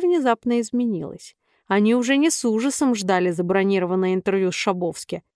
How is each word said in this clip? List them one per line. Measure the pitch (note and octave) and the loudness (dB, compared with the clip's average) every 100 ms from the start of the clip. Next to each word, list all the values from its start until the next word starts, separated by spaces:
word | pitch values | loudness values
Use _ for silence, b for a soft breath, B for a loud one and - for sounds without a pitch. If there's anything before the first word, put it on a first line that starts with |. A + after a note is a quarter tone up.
внезапно | F4 F4 B3+ A#3 A#3+ A#3+ | 2 2 0 0 0 -2
изменилось. | A3+ A#3+ A#3+ F3 C#3 - - _ _ _ - | -2 -2 -2 -4 -6 -12 -20 _ _ _ -2
Они | G3+ G#3+ | 2 4
уже | B3 A#3+ C#4 | 2 2 2
не | D#4 | 2
с | - A#3 | 0 0
ужасом | A3 C4+ - C4+ | 0 -2 0 0
ждали | G#3+ F#3+ F#3 F3+ | 0 0 0 0
забронированное | E3+ F3 G3 G3 G3 F3+ F#3 F#3 | 0 0 0 2 2 0 0 0
интервью | F#3 G3 F#3+ F#3 | 0 0 0 0
с | |
Шабовски, | - G#3 F3+ F3 - - E3+ - | 0 -2 -2 -4 -6 -10 -12 -14